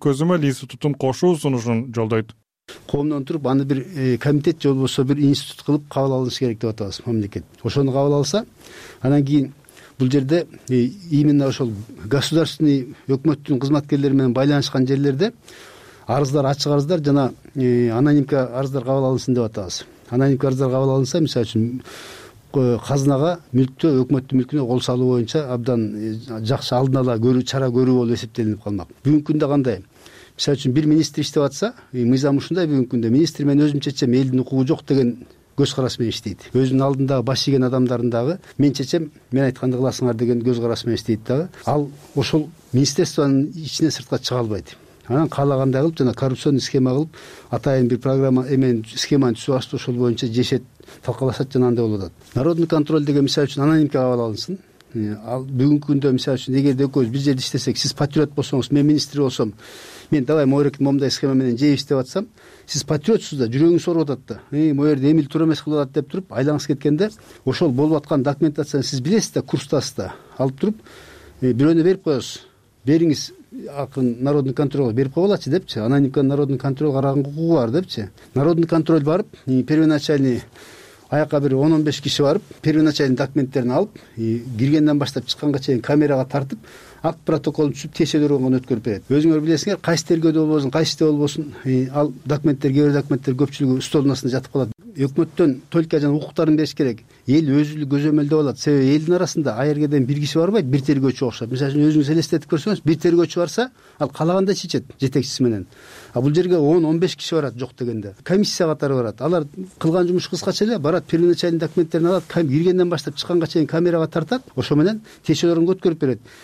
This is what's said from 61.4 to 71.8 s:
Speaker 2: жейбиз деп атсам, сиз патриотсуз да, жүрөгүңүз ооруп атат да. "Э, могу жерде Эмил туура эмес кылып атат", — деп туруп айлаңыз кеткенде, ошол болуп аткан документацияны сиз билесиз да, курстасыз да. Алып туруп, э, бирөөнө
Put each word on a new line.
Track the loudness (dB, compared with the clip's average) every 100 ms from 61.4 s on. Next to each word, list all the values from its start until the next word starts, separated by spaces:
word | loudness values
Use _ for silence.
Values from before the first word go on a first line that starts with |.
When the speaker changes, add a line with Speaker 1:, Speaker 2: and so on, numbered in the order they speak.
| 0 2
Speaker 2:
жейбиз | 2 2 0
деп | -2
атсам, | -2 -6 -6 -12 -20 -20 -10
сиз | -8
патриотсуз | -4 -2 0 0 0 -4
да, | -2
жүрөгүңүз | 2 4 4 2
ооруп | 0 -2
атат | -4 -8
да. | -16 -6
"Э, | 0 0
могу | 2 2
жерде | 2 4
Эмил | 2 2
туура | 0
эмес | 0 0
кылып | -2 -2
атат", — | -2
деп | -4 -4
туруп | -8 -6
айлаңыз | -2 0 0 -2
кеткенде, | -2 0 0 -2 -6 -20 -8
ошол | -4 0 0
болуп | 2 2 0
аткан | 0 0
документацияны | 0 0 0 -2 -4 -4
сиз | -2 -4
билесиз | 0 0 0
да, | -4
курстасыз | -2 -4 -2 -2 -2 -8
да. | -10 -12 -12 -4
Алып | -4 -2
туруп, | -4 -4 -12 -20 -20 -20 -20 -2
э, | 0
бирөөнө | 2 4 4